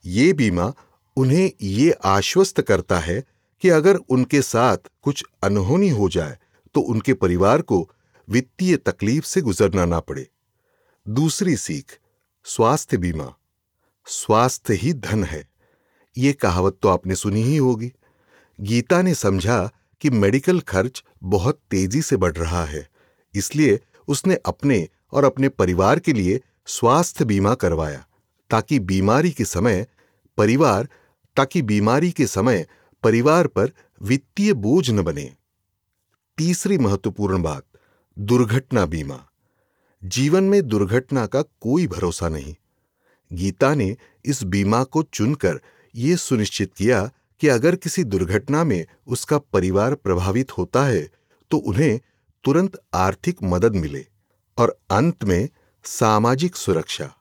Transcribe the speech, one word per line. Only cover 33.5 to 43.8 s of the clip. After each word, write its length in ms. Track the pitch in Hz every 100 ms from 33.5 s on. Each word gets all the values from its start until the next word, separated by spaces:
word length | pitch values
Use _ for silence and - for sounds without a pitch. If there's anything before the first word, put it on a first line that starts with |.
| - 120 _ _ _
वित्तीय 500 | 98 135 _ - 208
बोझ 380 | 151 101 160 135
न 120 | 107
बने। 320 | 85 71 67 _ _ _ _ _ _ _ _ _ _ -
तीसरी 400 | 160 175 - 190
महत्वपूर्ण 640 | 113 98 110 92 101 92
बात, 220 | 80 71 - _ _ _ _ -
दुर्घटना 680 | 101 123 117 120 - 123 85
बीमा। 400 | 80 69 65 _ _ _ _ _ _ _ _
जीवन 400 | 95 120 139 180
में 240 | 190 202 143
दुर्घटना 580 | 104 98 120 - 139 107
का 160 | 135
कोई 440 | 156 _ 113 151 160
भरोसा 420 | 87 87 - 85
नहीं। 260 | 78 69 80 _ _ _ _ _ _ _
गीता 420 | 87 98 - 135
ने 220 | 151